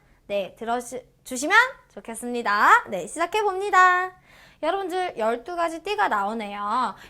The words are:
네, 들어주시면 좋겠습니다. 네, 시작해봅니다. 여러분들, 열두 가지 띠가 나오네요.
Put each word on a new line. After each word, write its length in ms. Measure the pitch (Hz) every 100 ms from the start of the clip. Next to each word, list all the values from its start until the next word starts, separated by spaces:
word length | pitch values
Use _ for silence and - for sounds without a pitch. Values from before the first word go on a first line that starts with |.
| _ _ -
네, 280 | 202 185 -
들어주시면 1000 | 226 247 240 254 - _ - 254 294 415 508 - _
좋겠습니다. 880 | - 202 226 240 240 214 202 269 453 466
네, 180 | 196 202
시작해봅니다. 1040 | 294 339 415 415 370 403 381 370 359 370 370 _ - - _
여러분들, 540 | 302 392 381 370 359 -
열두 400 | 220 240 247 349
가지 260 | 339 330
띠가 260 | 370 415 370
나오네요. 840 | 214 202 226 202 202 208 233 233 - -